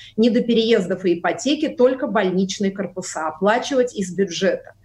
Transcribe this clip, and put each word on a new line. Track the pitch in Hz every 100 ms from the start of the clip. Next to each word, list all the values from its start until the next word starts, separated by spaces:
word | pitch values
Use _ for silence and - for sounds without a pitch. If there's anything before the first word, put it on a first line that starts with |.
| - -
не | 233
до | 233
переездов | 240 220 220 220 180 185 185
и | 170
ипотеки, | 180 175 262 302 294
только | - 247 262 285
больничные | 214 190 180 190 - 196
корпуса. | 190 180 - 180 160 156
Оплачивать | - 196 226 - 269 247 -
из | 185
бюджета. | 175 190 160 185 - - -